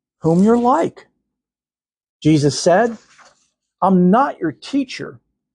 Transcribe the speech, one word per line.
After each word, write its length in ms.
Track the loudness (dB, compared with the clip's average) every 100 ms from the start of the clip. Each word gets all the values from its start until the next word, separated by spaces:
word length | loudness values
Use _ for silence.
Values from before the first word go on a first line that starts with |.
| _ _
whom 240 | -2 2
you're 160 | 2 2
like." 480 | 2 0 -2 -8 -20 _ _ _ _ _ _ _ _ _ _ _
Jesus 380 | 0 2 0 -2
said, 360 | 0 2 0 -4 _ _ -20 _ _ _ _ -4
"I'm 300 | 0 2 2
not 280 | 2 0 -4
your 140 | -10
teacher 640 | -10 -8 -8 -6 -10 -16 -18 _ _ _